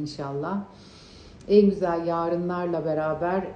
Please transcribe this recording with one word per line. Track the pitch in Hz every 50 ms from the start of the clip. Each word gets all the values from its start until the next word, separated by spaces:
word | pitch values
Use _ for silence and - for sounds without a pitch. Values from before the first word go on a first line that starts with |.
inşallah. | 151 147 - - 143 139 139 143 151 175 196 202 202 - - - - - - - - - - - - - - - - -
En | 202 208 202 196
güzel | 190 - 185 170 170 165 170
yarınlarla | 170 165 170 170 170 175 175 175 175 180 175 175 170 170 160 156
beraber | 160 151 156 156 156 151 156 175 175 185 190 185 - -